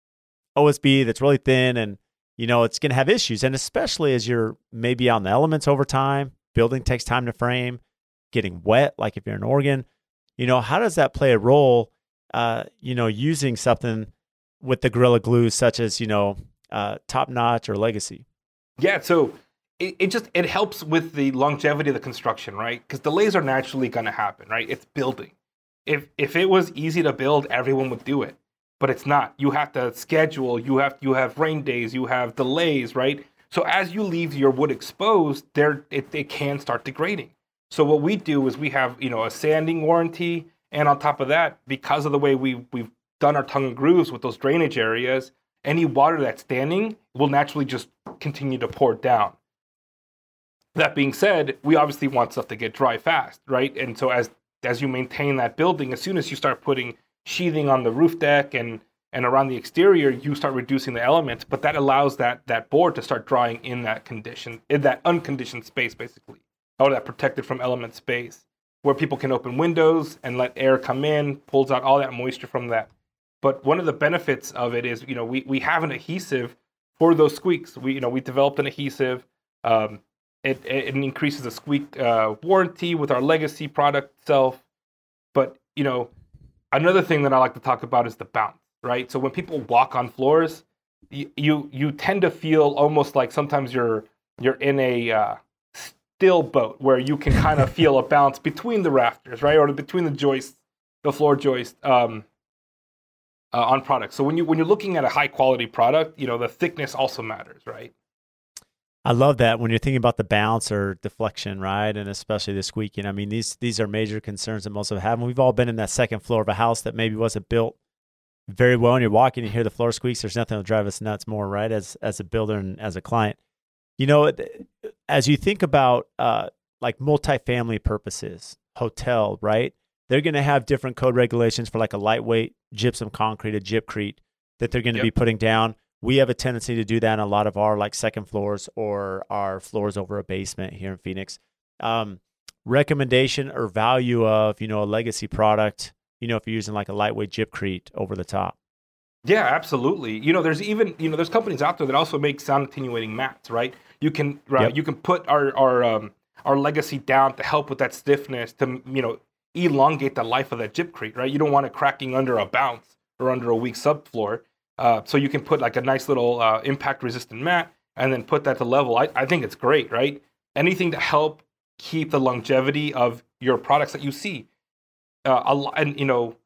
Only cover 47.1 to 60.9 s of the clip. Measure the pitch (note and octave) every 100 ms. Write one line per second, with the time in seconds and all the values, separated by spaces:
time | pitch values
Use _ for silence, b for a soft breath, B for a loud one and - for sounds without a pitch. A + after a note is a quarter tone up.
47.1 | B2+ C#3+ C#3+ C#3+ D3+ C3+ B2 - _ -
48.1 | - D3+ C#3+ C#3 B2+ A#2 - D3+ D#3 B2+
49.1 | A#2 G2+ - _ _ _ _ _ _ _
50.1 | _ _ _ _ _ _ - D3+ D3 C#3
51.1 | - G3+ F3 C#3 - C#3+ D#3 D3 C#3 C#3
52.1 | B2 A2+ - - A2 A2+ - B2+ A#2 -
53.1 | D#3 - - - B2+ C#3 - C3 A2+ C3
54.1 | B2 A#2+ _ _ _ B2 A#2+ C3+ B2+ B2+
55.1 | - C#3+ C3+ A#2+ - E3+ D#3+ C3 B2+ F#3
56.1 | F#3 C#3 C#3 D3 B2 - C3 A#2+ - _
57.1 | _ - - F3+ D#3 C#3+ C3 A#2+ A#2 E3
58.1 | - D3 C#3+ C#3+ C3 A#2 A2+ _ _ _
59.1 | B2+ B2 C3+ C3+ B2 - - G3 F3+ C#3+
60.1 | A#2+ C#3+ C#3+ C#3+ C3 B2 C3+ C3+